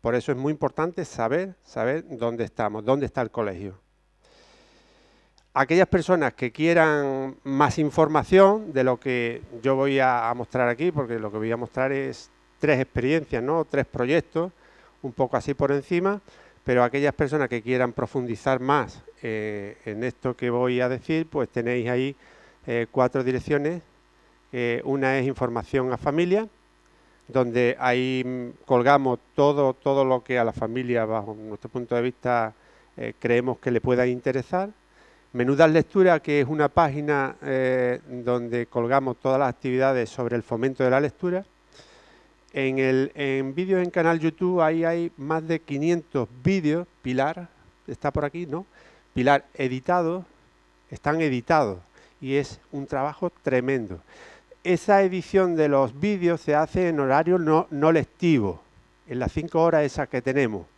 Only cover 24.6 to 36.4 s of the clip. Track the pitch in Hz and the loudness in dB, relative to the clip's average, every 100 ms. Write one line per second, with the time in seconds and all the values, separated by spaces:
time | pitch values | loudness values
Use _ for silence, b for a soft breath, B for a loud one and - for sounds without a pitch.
24.6 | 120 120 - 139 135 131 131 131 127 117 | -2 -2 -2 -2 0 0 -2 -2 -4 -4
25.6 | - 139 127 120 147 147 180 196 220 _ | -2 -2 -2 -2 -2 0 2 0 -2 _
26.6 | _ _ b b b b _ 127 120 117 | _ _ b b b b _ 0 0 2
27.6 | 120 131 127 123 131 131 127 127 120 - | 2 2 0 0 0 -2 -4 -6 -10 -14
28.6 | - 127 123 143 135 120 _ - 143 143 | 0 2 6 4 4 -2 _ 2 2 4
29.6 | 135 127 143 139 135 127 - 123 113 107 | 0 0 0 2 2 0 0 0 0 -2
30.6 | 110 120 120 120 110 110 104 107 110 104 | -6 -4 -2 -2 0 -4 -6 -12 -12 -14
31.6 | 120 127 120 120 123 - 127 120 110 - | -10 -10 -4 -2 -2 -4 -2 0 -2 -8
32.6 | b b b - 117 - - 120 123 113 | b b b -12 -12 -10 0 0 2 -4
33.6 | 131 120 131 123 123 123 131 131 - 180 | -2 -2 0 0 0 -2 -4 -4 -4 -4
34.6 | 202 - _ b b b b 123 123 143 | -4 -10 _ b b b b -2 0 6
35.6 | 160 160 - 196 185 160 - 147 | 6 6 2 4 4 4 2 0